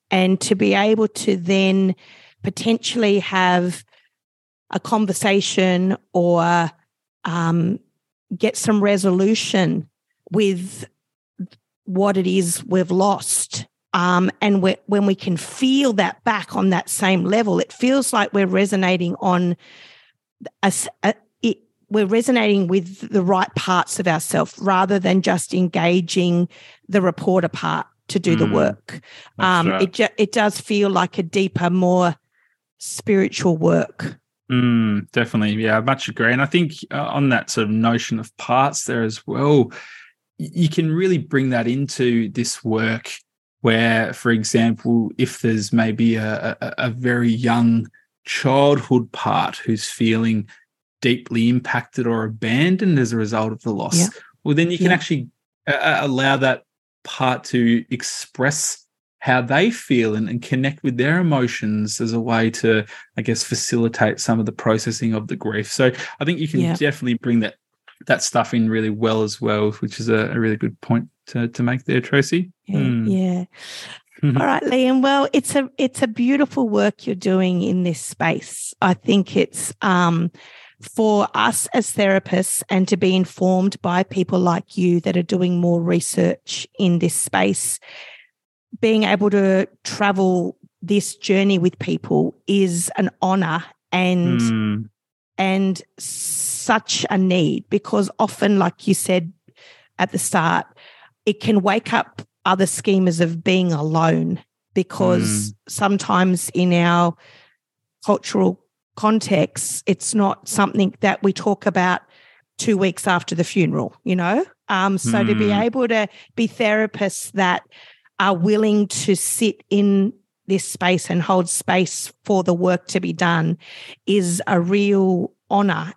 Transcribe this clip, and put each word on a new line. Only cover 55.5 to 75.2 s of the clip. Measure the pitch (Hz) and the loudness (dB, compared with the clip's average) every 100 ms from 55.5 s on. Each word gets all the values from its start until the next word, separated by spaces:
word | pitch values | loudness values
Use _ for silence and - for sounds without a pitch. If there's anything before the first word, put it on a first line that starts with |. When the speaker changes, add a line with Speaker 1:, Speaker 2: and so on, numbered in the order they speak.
| _ - | _ -4
Speaker 2:
uh, | |
uh, | 143 156 143 | 0 0 0
allow | 143 131 135 135 | 0 0 2 2
that | 131 127 _ _ _ _ | 2 0 _ _ _ _
part | - - 131 123 - | -14 -2 -2 -2 -2
to | 123 117 117 - | 2 4 2 0
express | 123 - - - - 131 151 - - _ _ _ _ | -8 -8 -10 -10 -2 -2 0 -4 -8 _ _ _ _
how | - 127 | 0 0
they | 120 139 208 | 2 2 2
feel | 233 - 123 113 | 0 0 0 2
and, | 107 107 | 0 -4
and | 117 | -6
connect | - 131 135 151 | -4 -2 -2 -2
with | 143 123 | -4 0
their | 135 170 | 0 2
emotions | 175 139 123 - 107 107 107 - | 2 2 0 -2 -4 -2 -2 -4
as | 117 | -2
a | 117 | -2
way | 117 113 113 117 | 0 2 0 0
to, | 113 110 104 - - - | 2 2 0 -10 -12 -6
I | |
guess, | 117 113 | -4 -4
facilitate | - - - 120 117 117 110 - | -4 -6 -2 0 0 2 0 0
some | - 113 | 0 0
of | 104 | -2
the | - | -2
processing | 117 110 - 110 113 | 0 0 -2 -4 -2
of | 110 104 | -4 -6
the | |
grief. | - 110 104 104 | -8 -6 -6 -4
So | - 131 123 - - | 0 2 0 -8 -6
I | |
think | 147 170 | -4 -4
you | 151 | -2
can | 135 | 0
Speaker 1:
Yeah. | 127 170 | 0 0
Speaker 2:
definitely | 147 - 123 | -2 0 -2
bring | 117 127 117 | -2 0 0
that, | 107 - _ _ - - - | 0 -6 _ _ -20 -8 -2
that | - | 0
stuff | - 123 110 | 0 -2 0
in | 120 110 | 0 0
really | 110 110 | 0 -2
well | 107 113 110 | -2 0 0
as | 107 - | -2 -4
well, | 110 107 104 104 | -2 0 0 -2
which | 117 - | -8 -6
is | 117 | 0
a, | 110 110 | 0 0
a | 117 | -2
really | 113 107 | -2 -2
good | 113 - | -4 -6
point | - 117 - _ - | -2 -2 -2 _ -10
to, | 123 117 | -6 -4
to | - | -2
make | 120 127 - | -2 -2 -2
there, | 127 | -2
Tracy. | 123 139 139 175 185 _ - | 2 2 2 0 -4 _ -6
Speaker 1:
Yeah, | 196 | -2
Speaker 2:
Mm. | 131 120 214 | 0 0 0
Speaker 1:
yeah. | 190 185 180 180 - - - - - _ - | 0 0 -2 -6 -14 -18 -16 -16 -20 _ -2
Speaker 2:
Mm-hmm. | 147 123 | 0 2
Speaker 1:
All | - | 0
right, | 269 | 0
Liam. | - 254 254 262 | 0 2 2 2
Well, | 269 277 | 2 2